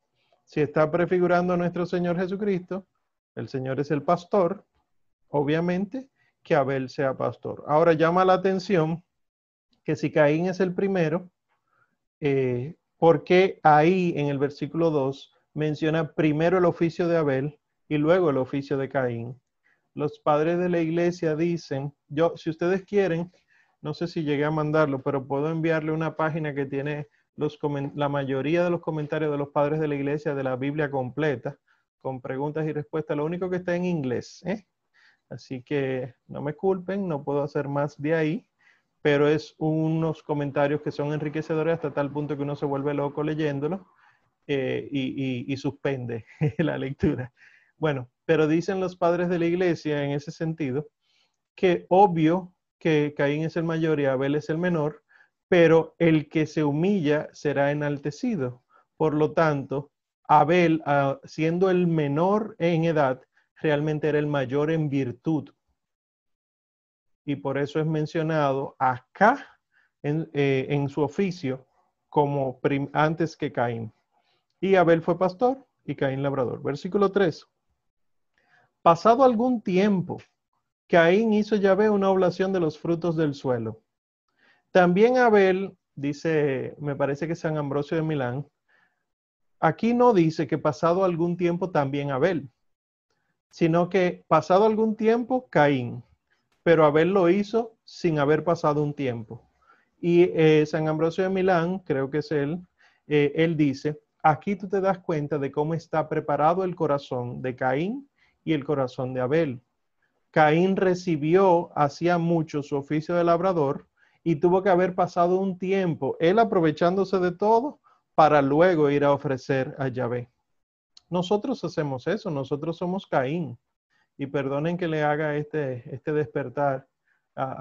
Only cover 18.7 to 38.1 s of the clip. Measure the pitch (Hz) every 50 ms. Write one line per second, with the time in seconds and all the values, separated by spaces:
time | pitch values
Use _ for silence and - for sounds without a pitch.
18.7 | 147 135 135 131 - 139 127 123 117 117 117 120 123 - _ _ _ _ _ _
19.7 | _ _ _ _ _ - 147 147 - - _ 156 147 147 156 165 175 175 180 180
20.7 | 175 170 165 160 165 170 175 175 175 175 170 156 156 147 170 175 170 156 - -
21.7 | 143 135 139 143 - _ _ - 147 143 165 170 170 165 - 170 156 - 175 175
22.7 | 190 185 185 - 208 202 196 175 165 165 175 180 - _ _ _ _ _ _ _
23.7 | _ _ - 151 151 - 175 170 - 175 156 147 147 139 147 151 156 156 151 151
24.7 | 151 156 156 143 139 135 - 147 139 139 131 139 143 139 147 160 165 165 156 165
25.7 | 160 160 151 156 156 160 165 156 156 - 156 156 151 170 156 151 135 139 139 135
26.7 | 143 139 135 147 147 147 147 - _ _ _ _ _ - 147 151 - - - 147
27.7 | 143 139 139 147 - 143 143 143 143 143 139 127 135 135 131 147 165 175 175 180
28.7 | 175 170 - 170 156 156 147 143 160 156 156 151 147 143 147 143 - 151 143 147
29.7 | 156 156 156 147 147 139 139 139 147 151 151 160 143 139 131 131 127 123 131 143
30.7 | 147 156 151 143 143 139 127 123 - 147 156 151 135 113 - 139 139 - _ _
31.7 | _ _ _ _ _ _ - 135 131 127 - - 131 131 143 151 143 160 156 160
32.7 | 151 151 147 - - 156 151 - 151 147 147 160 175 180 190 180 185 180 180 180
33.7 | 175 175 180 180 175 156 135 127 120 110 - - - - - 170 196 214 - _
34.7 | _ _ _ _ _ _ _ _ _ _ _ _ 135 123 - - 139 127 123 -
35.7 | 151 139 139 135 131 127 127 120 - _ _ - - 131 135 147 151 - - 190
36.7 | 190 190 180 180 190 202 196 180 156 139 - 143 143 143 139 143 - 151 139 139
37.7 | 143 143 143 143 - - 143 151